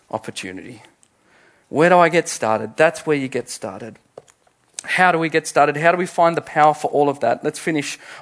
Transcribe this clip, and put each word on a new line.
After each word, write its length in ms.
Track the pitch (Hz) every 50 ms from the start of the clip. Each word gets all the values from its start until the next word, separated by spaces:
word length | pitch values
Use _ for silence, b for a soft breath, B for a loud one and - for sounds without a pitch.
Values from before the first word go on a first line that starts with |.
| b b
opportunity. 720 | - 110 - - - - - 92 92 92 - 113 123 107 - _ _ _ _ _ _ b b b b b b b b b b b
Where 180 | - 135 160 180
do 100 | 185 180
I 100 | 170 160
get 200 | 170 170 160 -
started? 480 | - - 120 107 110 107 110 107 -
That's 300 | - 156 165 165 - -
where 100 | 160 151
you 120 | 143 135 127
get 200 | 131 123 110 -
started. 500 | - - - 104 95 107 117 110 104 _ _ _ - - - _ _ _ _ _ _ _ _ _ _ -
How 300 | - - - - 185 180
do 60 | 170 165
we 100 | 165 160
get 180 | 156 160 156
started? 300 | - - 147 147 147 143
How 160 | 147 160 170
do 60 | 180 180
we 80 | 180
find 300 | 175 - - 170 170 165
the 60 | 151
power 320 | - - - 156 151 156 143
for 160 | - - -
all 180 | - 139 147 143
of 120 | 131 -
that? 240 | - 117 123 - -
Let's 140 | 151 - -
finish 400 | - 175 160 147 143 - - - B B B B